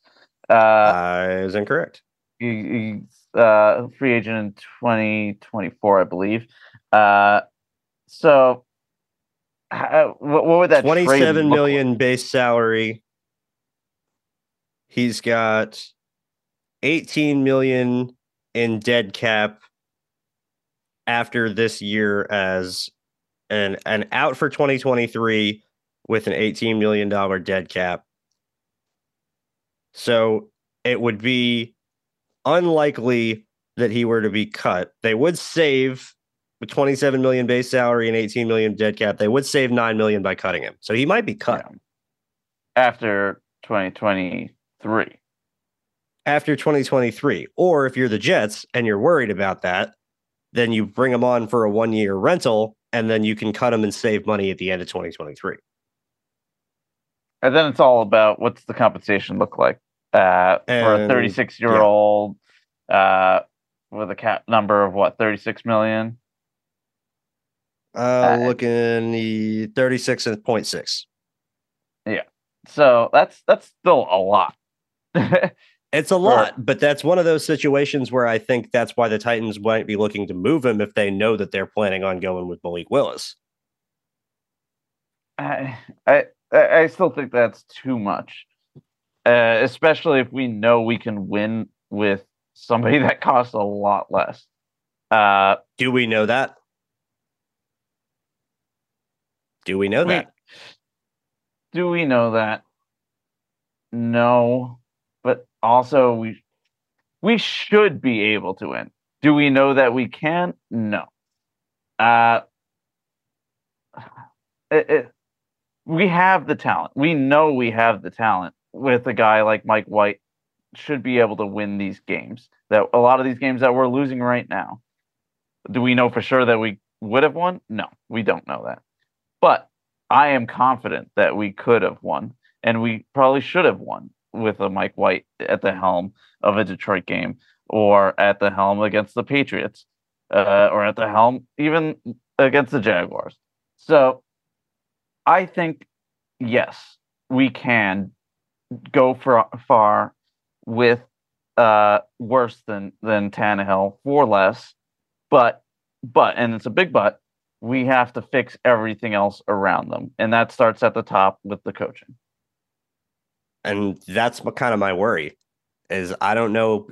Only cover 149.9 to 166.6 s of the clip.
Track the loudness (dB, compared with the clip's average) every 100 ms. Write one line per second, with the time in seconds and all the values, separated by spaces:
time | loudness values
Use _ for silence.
149.9 | 2 -2 _ _ _ _ _ -8 0 2
150.9 | 0 _ _ _ _ _ 2 4 4 4
151.9 | 2 -2 -14 -2 -2 -2 -6 -12 -10 -12
152.9 | -10 -4 -2 -2 -4 -2 -2 0 -2 -2
153.9 | -6 -2 0 2 4 2 0 -10 _ _
154.9 | _ _ _ 0 4 4 0 _ _ _
155.9 | _ -2 2 2 2 -2 -4 -6 -2 0
156.9 | 2 0 -2 _ _ _ _ -6 -4 0
157.9 | 0 0 -6 -6 -4 -4 -2 0 2 0
158.9 | -6 -4 -2 -2 -4 -6 -2 0 -2 -4
159.9 | -10 -10 -6 -2 0 -2 0 0 2 -2
160.9 | -2 -4 2 2 0 -10 -12 -12 -10 -10
161.9 | -12 -20 -20 _ _ _ _ _ _ _
162.9 | _ _ _ _ _ _ _ -6 -4 -4
163.9 | -6 -8 -2 -2 -4 -10 -4 -2 0 -2
164.9 | -2 -2 -2 -6 -14 _ _ _ _ -10
165.9 | -8 -8 -4 -2 0 0 0